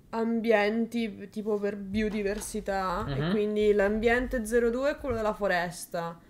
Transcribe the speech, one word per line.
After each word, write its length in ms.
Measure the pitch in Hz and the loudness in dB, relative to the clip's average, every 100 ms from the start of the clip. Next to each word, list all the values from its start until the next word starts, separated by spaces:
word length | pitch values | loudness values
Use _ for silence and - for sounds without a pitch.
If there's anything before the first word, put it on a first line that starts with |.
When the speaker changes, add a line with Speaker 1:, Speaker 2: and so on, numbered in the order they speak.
| - | -8
Speaker 1:
ambienti, 1160 | 226 226 233 226 208 208 226 226 240 220 196 196 | -2 0 0 4 4 4 0 -2 -2 -4 -6 -12
tipo 280 | 220 208 208 | -8 -4 -2
per 180 | 202 202 | -2 -4
biodiversità, 1300 | 196 208 214 214 196 214 - 214 196 196 185 180 220 | -4 0 0 0 -2 -4 -6 -6 -4 -2 -2 -2 -2
e 120 | 139 | -2
Speaker 2:
Mhm. 100 | 160 | 0
Speaker 1:
quindi 420 | 208 208 208 208 | 2 2 2 4
l'ambiente 720 | 202 202 220 233 247 254 254 214 | 6 4 4 2 2 0 -4 0
zero 220 | 233 233 | 2 2
due 200 | 247 277 | 2 0
è 80 | 294 | -2
quello 160 | 277 226 | -4 -2
della 160 | 214 | -2
foresta, 840 | 202 196 175 175 170 - 175 170 170 | 0 0 0 -2 -6 -8 -6 -6 -10